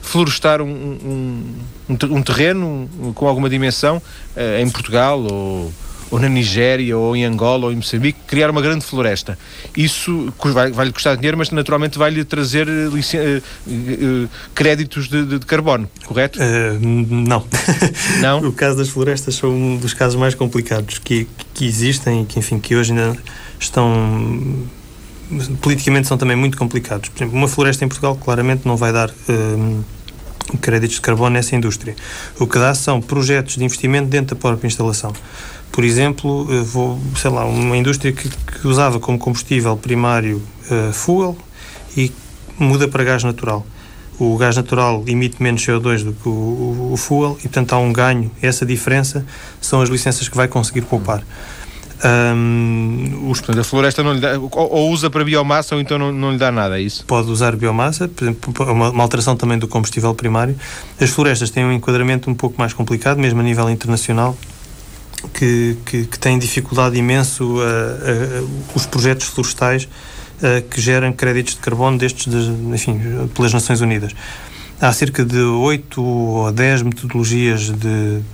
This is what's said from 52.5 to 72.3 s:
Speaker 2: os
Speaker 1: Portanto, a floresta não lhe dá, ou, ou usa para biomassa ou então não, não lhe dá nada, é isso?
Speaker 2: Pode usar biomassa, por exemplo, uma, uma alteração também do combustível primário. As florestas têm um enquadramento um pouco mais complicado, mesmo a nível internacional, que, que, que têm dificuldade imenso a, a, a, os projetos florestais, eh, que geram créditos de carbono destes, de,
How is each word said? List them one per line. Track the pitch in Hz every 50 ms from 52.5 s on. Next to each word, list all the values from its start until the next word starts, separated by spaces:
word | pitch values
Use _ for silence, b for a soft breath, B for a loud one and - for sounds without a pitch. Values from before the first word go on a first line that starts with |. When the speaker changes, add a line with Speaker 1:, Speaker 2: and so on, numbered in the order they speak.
| 117 120 117 117 117 113 113 113 113 123 127 135 139 143 143 135
Speaker 2:
os | 131 -
Speaker 1:
Portanto, | - - 113 113
a | 117
floresta | - - 135 135 139 131 - 151
não | 147 143
lhe | 131
dá, | 123 139 131 139
ou, | 131 135
ou | - - 160 - - 160 151 160
usa | 165 160 151 160
para | 143 156 151
biomassa | 151 151 151 143 143 147 151 151 - 156
ou | 147
então | 143 139 151 143
não, | 143 143
não | 143 135 135 139 135
lhe | 127
dá | 135 127
nada, | 120 113 104 98 95 95
é | 95
isso? | 104 - - -
Speaker 2:
Pode | - 131 117 110 113
usar | 113 110 123 120 113
biomassa, | 107 113 113 110 113 123 147 156 156 180 175
por | 175 - 131
exemplo, | 117 117 117 - - 123 - 139 131 117
uma, | 117 117 117
uma | 123 120 120
alteração | 113 - 120 113 131 127
também | 117 - 120 117
do | 117 113 107
combustível | - 117 107 - - - 110 113 113
primário. | 110 123 117 110 113 120 127 135 135 B B B B B B B -
As | 139 131
florestas | 135 - 147 147 131 110 117 113
têm | - 131 127
um | 127 127
enquadramento | 120 113 - 127 123 123 127 131 127 127 -
um | 127
pouco | 113 - 127 - -
mais | 120 113 -
complicado, | - 117 110 120 117 - 135 143 143
mesmo | 139 127 117 117
a | 117
nível | 120 117 113 117 113
internacional, | 117 113 - 117 117 110 - - 117 113 117 127 127 127 - - - - B B B B B B B B B - - - - - -
que, | - 139 123 120 120 120 117 117 117 -
que, | - - 123 113
que | 113 - -
têm | - 131 127 127
dificuldade | 123 117 - - 131 - - 131 127 127 120
imenso | 123 120 120 127 135 135 131 - - 135 120 120 123
a, | 120
a, | 117
a, | 117 113 113 113 123 131 - - 120 113 123 135 127 127 131 131 139 139 139 - -
os | 135 135
projetos | - - 135 117 131 131 131 -
florestais, | - - - 123 - - - 135 123 127 131 131 - B B B B B B B B B B -
eh, | 135 123 123 120
que | 120 - -
geram | 113 120 127 131 131 127 127
créditos | 131 - 127 123 123 123 120 -
de | -
carbono | - - 117 113 127 131 135 123
destes, | 127 127 127 - -
de, | 131